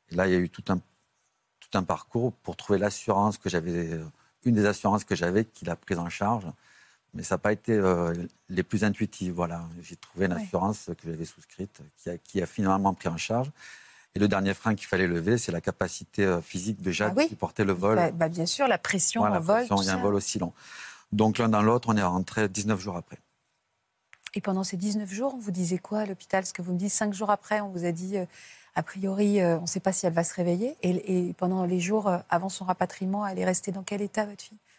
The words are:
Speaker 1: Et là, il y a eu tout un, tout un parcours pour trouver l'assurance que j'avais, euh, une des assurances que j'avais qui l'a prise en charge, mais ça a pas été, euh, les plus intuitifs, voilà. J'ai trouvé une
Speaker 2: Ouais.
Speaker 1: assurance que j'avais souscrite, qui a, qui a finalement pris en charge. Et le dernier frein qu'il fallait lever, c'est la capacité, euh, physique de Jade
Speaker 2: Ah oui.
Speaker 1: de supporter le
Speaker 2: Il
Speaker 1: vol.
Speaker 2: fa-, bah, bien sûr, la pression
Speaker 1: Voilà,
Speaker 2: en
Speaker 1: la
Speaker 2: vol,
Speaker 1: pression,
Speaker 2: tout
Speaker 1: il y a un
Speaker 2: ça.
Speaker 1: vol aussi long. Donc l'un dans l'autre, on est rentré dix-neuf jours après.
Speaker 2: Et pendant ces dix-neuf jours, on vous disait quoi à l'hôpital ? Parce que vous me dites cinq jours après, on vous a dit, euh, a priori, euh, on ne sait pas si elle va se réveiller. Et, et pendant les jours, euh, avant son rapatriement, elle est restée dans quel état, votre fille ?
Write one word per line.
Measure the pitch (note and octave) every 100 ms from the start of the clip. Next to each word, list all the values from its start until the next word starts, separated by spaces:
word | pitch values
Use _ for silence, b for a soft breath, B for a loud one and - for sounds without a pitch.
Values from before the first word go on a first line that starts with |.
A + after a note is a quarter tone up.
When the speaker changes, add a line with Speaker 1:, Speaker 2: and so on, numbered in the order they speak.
| -
Speaker 1:
Et |
là, | E2+ F#2
il |
y | F2+
a |
eu | F2+
tout | - -
un, | F#2
tout | - _ _ _ _ _ _ _ - G2
un |
parcours | F2 D#2+ - A#2 B2
pour | - - -
trouver | - G2
l'assurance | G2+ - - G2 G#2 G2+
que | F#2
j'avais, | E2+ E2 F2 E2
euh, | E2 D#2 - b b
une | B2+
des | A2 G#2
assurances | G2 G2+ G#2
que | - D#2
j'avais | F2 G2
qui | A2+ -
l'a | F2 E2+
prise | - F2
en | E2+
charge, | - G2+ A#2 F2 - b b b b _
mais | -
ça | F2+ F#2
a |
pas | G#2
été, | G#2 -
euh, | A2 F#2+ F2 E2+ E2+ F2 _ -
les | F#2
plus | F2 G#2
intuitifs, | G#2+ G2 G#2 - F#2
voilà. | F2 F2 E2+ E2 F2
J'ai | E2 E2+
trouvé | - F2+ F#2+
une |
Speaker 2:
Ouais. | F#2
Speaker 1:
assurance | G3 F2+ G2 G#2 - E2+
que | E2
j'avais | D#2+
souscrite, | E2 - - - G2 - D2 _
qui | -
a, | F2
qui | - G2
a | F2
finalement | - F#2+ F#2+ G2
pris | F#2 F#2
en | E2
charge. | - A2+ C#3 - B B B B B
Et | -
le | G#2
dernier | G2 G2
frein | G2 A2+
qu'il | G#2 -
fallait | F#2 F#2
lever, | E2+ E2+ A#2+
c'est | -
la | E2+
capacité, | G2 - F#2 - - -
euh, | G2 F2
physique | D#2+ F#2 F#2+ G#2
de | F#2
Jade | E2+ G#2
Speaker 2:
Ah | G2
oui. |
Speaker 1:
de | D#4+
supporter | - G2 -
le | G2+
Speaker 2:
Il | F2+
Speaker 1:
vol. | G2 A2
Speaker 2:
fa-, | E3+
bah, | E3+ D#3+
bien | E3+ E3+
sûr, | - C4+
la | F#3+
pression | - G3 - A#3
Speaker 1:
Voilà, | G#3 F#3
Speaker 2:
en |
Speaker 1:
la |
Speaker 2:
vol, | E3 A3
Speaker 1:
pression, | A3 G2
Speaker 2:
tout |
Speaker 1:
il | G2
y |
a |
un | F#2+
Speaker 2:
ça. |
Speaker 1:
vol | G2+
aussi | G2+ - G#2
long. | F2 - B B B B B
Donc | G#2 A2 G#2+
l'un | A2+
dans | G#2+
l'autre, | G#2+ A#2+ A#2+
on | G#2+
est |
rentré | F#2 F2+ F#2 - G#2
dix-neuf | F#2 G#2 G2+
jours | G2 F2
après. | - - _ _ _ _ _ _ _ _ _ - -
Speaker 2:
Et | G3+
pendant | G3 F#3+
ces | F#3+ F3+
dix-neuf | G#3 G#3 G3
jours, | G3 C4+
on | B3+
vous | G#3
disait | F3+ F3 F3+
quoi | - G#3+
à | G3+
l'hôpital ? | F#3 - F#3+
Parce | F#3
que | -
vous | F3
me | F3+
dites | G3+
cinq | - G#3
jours | F#3+ G#3
après, | G#3 - G#3+
on | G3+
vous | F3+
a | F3
dit, | E3+ F#3 G3+
euh, | F3 B B B B
a | -
priori, | E3 G3 F#3+ F#3+ G#3 G3+
euh, | F3 E3
on |
ne | E3+
sait | F#3+
pas | F#3+
si | F#3 F3+
elle |
va | E3
se | E3+
réveiller. | - F3 F3 A#3+ D#4
Et, | F3+ F3+ - F#3 F3
et |
pendant | - F#3 F#3
les | F3 F3+
jours, | F3 A3 G3+
euh, | F3+ -
avant | F3 F#3+
son | -
rapatriement, | F#3 F3+ F#3 - F#3 G3+
elle | G#3 F#3
est |
restée | F3+ F3+ -
dans | F#3+
quel | F#3 G3+
état, | G3+ - G#3
votre | G3+
fille ? | - G#3+ b